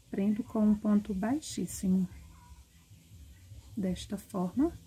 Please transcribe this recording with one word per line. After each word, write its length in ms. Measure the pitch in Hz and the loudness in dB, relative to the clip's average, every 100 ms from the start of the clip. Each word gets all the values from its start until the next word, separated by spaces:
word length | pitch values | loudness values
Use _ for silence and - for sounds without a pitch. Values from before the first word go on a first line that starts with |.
| - | -8
prendo 320 | 190 202 208 | 0 2 0
com 160 | - 220 | 0 2
um 160 | 214 208 | 4 4
ponto 380 | 214 208 208 | 4 2 2
baixíssimo. 960 | 190 214 302 - - 175 - 185 190 180 - - - - - - - - - - - - - - - - - | -2 0 -2 -4 -6 -6 -2 2 2 2 -6 -20 -20 -20 -20 -20 -20 -20 -20 -20 -20 -20 -20 -20 -18 -12 -6
Desta 420 | 185 180 - 202 | -4 -4 -6 -10
forma. 560 | - 190 180 247 330 - | -6 -4 -2 0 0 0